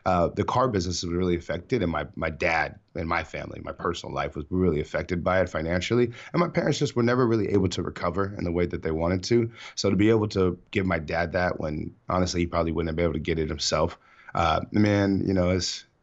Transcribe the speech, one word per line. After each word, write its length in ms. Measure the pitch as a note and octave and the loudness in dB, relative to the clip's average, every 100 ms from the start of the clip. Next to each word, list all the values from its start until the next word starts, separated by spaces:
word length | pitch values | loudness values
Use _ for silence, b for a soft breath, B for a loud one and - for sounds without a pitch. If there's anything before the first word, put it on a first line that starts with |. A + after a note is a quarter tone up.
| F#2 | 0
uh, 220 | F2+ E2 | 2 2
the 160 | - | 0
car 240 | F#2+ A#2+ B2+ | 0 2 2
business 340 | G2+ F2 F2 | 0 -2 -4
was 100 | F2 | -4
really 240 | F2 F#2 E2+ | -2 0 0
affected, 460 | - D#2+ - B2 | -2 -6 -2 0
and 100 | F2 | 0
my, 140 | D#2 D2 - | -2 -6 -4
my 140 | E2 | -4
dad 480 | D2+ F2 D#2+ D2+ - _ | -2 0 0 -2 -6 _
and 160 | - E2+ | -6 -2
my 140 | E2+ | -2
family, 360 | D#2+ C#2+ C#2+ C#2 | -4 -8 -10 -10
my 80 | D2+ | -12
personal 420 | - F2 E2+ C#2 | -6 -4 -4 -6
life 220 | C2+ D2 - | -6 -6 -6
was 100 | D2 | -4
really 300 | F2+ F#2 D2+ | 2 2 2
affected 420 | C#2+ D#2+ D#2+ F2 | -2 -4 -2 -2
by 180 | F#2 F#2 | 2 2
it 80 | F2 | 2
financially. 640 | D#2+ D#2+ F2+ F2 A#2+ A#2+ A#2+ B | -2 -2 -2 2 2 2 -2 B
And 60 | E3 | 0
my 80 | E3+ | 0
parents 300 | E3+ - C3 | 2 0 0
just 180 | C#3+ A#2+ | 0 2
were 60 | |
never 240 | A#2 B2 A#2+ | 2 4 4
really 240 | A2+ G2+ | 2 2
able 200 | G2 F#2 | 2 2
to 120 | - | -2
recover 540 | E2 - F2 F2 G2 G#2 | -6 -4 -4 -2 -4 -2
in 60 | |
the 80 | F2 | -2
way 160 | E2+ F2 | 0 0
that 160 | E2 | -2
they 80 | D#2+ | -2
wanted 320 | D#2+ E2 F2+ | 0 0 0
to. 280 | - A#2+ A#2 B B | 2 2 0 B B
So 160 | B G2+ | B 0
to 60 | F#2+ | 4
be 160 | G#2 | 6
able 160 | A2+ G#2 | 4 2
to 320 | G2 F#2 - - | 2 2 0 -4
give 160 | G#2 F#2 | -2 0
my 140 | E2+ | 0
dad 320 | D2+ E2+ F2 | -2 -2 0
that 280 | F2+ F2+ - | 0 0 0
when, 360 | D#2 D2+ - - - | -4 -4 -8 -10 -2
honestly, 340 | F2+ F2+ F2 | 0 0 0
he 40 | E2+ | 0
probably 260 | E2 E2 | 0 0
wouldn't 180 | D#2+ E2 | 0 -2
have 80 | D#2 | 0
been 80 | E2+ | 0
able 80 | |
to 60 | D#2+ | 0
get 200 | D2+ D#2+ | -2 -2
it 100 | D#2 | -2
himself, 480 | D#2 - D#2+ D#2 - B B B - | -2 -2 0 0 -4 B B B 0
uh, 260 | E2 - - | 2 0 0
man, 520 | G#2+ G#2 G2+ G2 G2 F#2+ | 2 4 4 2 2 2
you 80 | |
know, 160 | F#2+ F2+ | 2 2
it's, 360 | F#2 - - - _ | 2 -2 -8 -14 _